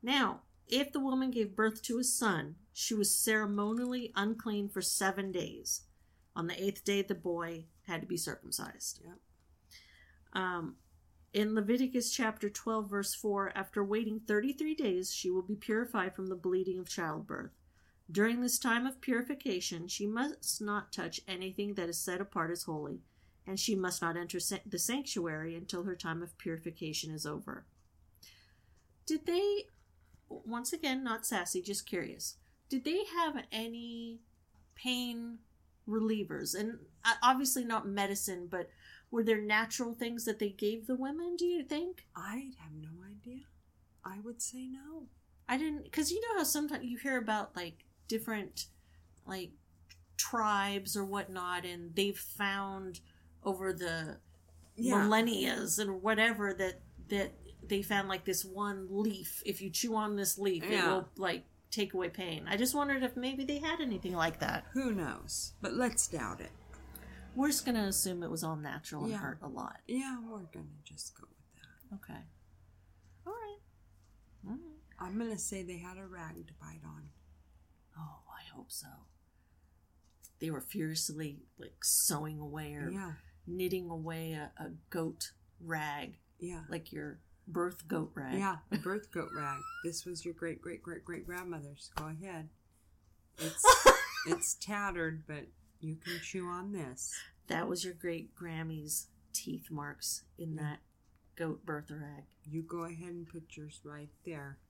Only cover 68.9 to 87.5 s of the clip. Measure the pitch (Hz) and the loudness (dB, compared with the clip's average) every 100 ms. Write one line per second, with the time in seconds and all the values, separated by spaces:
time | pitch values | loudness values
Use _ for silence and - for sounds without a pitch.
68.9 | 151 220 214 139 151 160 - - - - | -4 -2 -2 -4 -6 -8 -6 -8 -10 -4
69.9 | 247 269 254 226 214 170 - 151 151 - | -2 -2 -6 -8 -10 -10 -12 -14 -14 -18
70.9 | 151 - - - - - - - - - | -12 -14 -14 -20 -20 -20 -20 -20 -20 -14
71.9 | 196 - - 160 - - - - - - | -14 -12 -14 -14 -20 -20 -20 -20 -20 -20
72.9 | - - - - 453 427 415 - - - | -20 -20 -18 -10 -8 -8 -12 -18 -20 -20
73.9 | - - - - - 190 247 339 302 - | -20 -20 -20 -20 -18 -10 -8 -10 -18 -20
74.9 | - 185 202 233 214 - 196 175 175 175 | -12 -6 -2 -2 -2 -4 -4 -6 -8 -10
75.9 | 185 190 180 160 165 160 156 151 156 156 | -12 -12 -12 -10 -12 -14 -16 -16 -14 -14
76.9 | 151 147 - - - - - - _ _ | -14 -16 -18 -20 -20 -20 -20 -20 _ _
77.9 | 156 156 151 - - - - 135 - 143 | -14 -14 -14 -18 -16 -16 -16 -12 -12 -12
78.9 | 139 73 - _ _ _ - - - _ | -18 -20 -20 _ _ _ -20 -20 -20 _
79.9 | _ - _ - _ 160 151 - - 156 | _ -20 _ -20 _ -4 -4 -4 -2 0
80.9 | 160 - 151 156 143 - _ - - - | 0 -2 -2 -4 -6 -16 _ -18 -2 4
81.9 | - - 151 156 151 147 147 151 147 151 | 6 6 2 -2 -4 -6 -6 -6 -4 -4
82.9 | 190 185 156 - - - 175 185 185 180 | -4 -6 -10 -14 -18 -8 -2 0 0 -2
83.9 | 165 160 160 165 160 147 - 151 160 - | -6 -4 -4 -4 -4 -6 -8 -12 -12 -6
84.9 | 170 165 160 - - - - 170 160 151 | -2 0 -2 -8 -10 -20 -16 -4 -2 0
85.9 | 147 - - _ _ 175 170 156 165 160 | -2 -6 -10 _ _ -8 -8 -6 -8 -6
86.9 | 151 147 - _ - - | -8 -8 -10 _ -20 -6